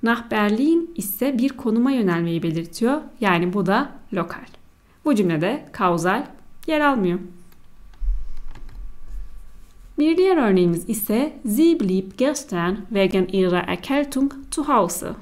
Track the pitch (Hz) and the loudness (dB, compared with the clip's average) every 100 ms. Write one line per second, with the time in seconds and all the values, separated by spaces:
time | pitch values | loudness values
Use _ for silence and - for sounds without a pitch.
0 | 226 240 - 214 208 214 285 330 330 - | 0 -2 -2 0 2 2 4 2 0 -6
1 | 202 - 254 262 262 - 233 220 247 262 | -8 -2 -2 2 0 0 -2 2 2 2
2 | 196 170 170 165 165 160 165 - 226 294 | 2 2 0 0 -2 -2 -6 -2 0 0
3 | 208 - 202 175 180 190 190 208 285 - | -4 -2 2 2 2 0 2 0 0 -8
4 | - 196 170 - - - - _ _ _ | -8 -4 -4 -8 -16 -20 -20 _ _ _
5 | 311 240 185 160 170 285 - - 185 170 | 0 2 4 2 0 -2 -8 -2 0 2
6 | 170 208 294 - - - - 311 294 262 | 2 0 -4 -14 -20 -14 -2 2 2 2
7 | 185 175 - - - - - - - - | 2 -2 -6 -18 -20 -20 -20 -20 -20 -4
8 | - - - - - - - - - - | 0 0 0 -2 -4 -8 -12 -12 -12 -10
9 | - - - - - - - - - - | -10 -8 -10 -12 -14 -18 -20 -20 -16 0
10 | 302 330 370 359 233 190 175 170 180 220 | 2 4 4 4 4 4 4 2 -2 -6
11 | - 214 294 311 - 214 330 330 196 185 | -2 0 -2 -4 -4 4 4 4 2 0
12 | 196 - 262 294 - 180 170 208 - 208 | -2 -2 0 0 -4 -2 -2 -2 -4 2
13 | 190 190 185 190 185 180 - 175 - 269 | 2 2 0 2 2 2 0 -6 -2 -2
14 | 285 269 277 - - - 294 254 175 - | 0 0 -2 -2 -10 -6 2 2 2 -2
15 | - - | -8 -10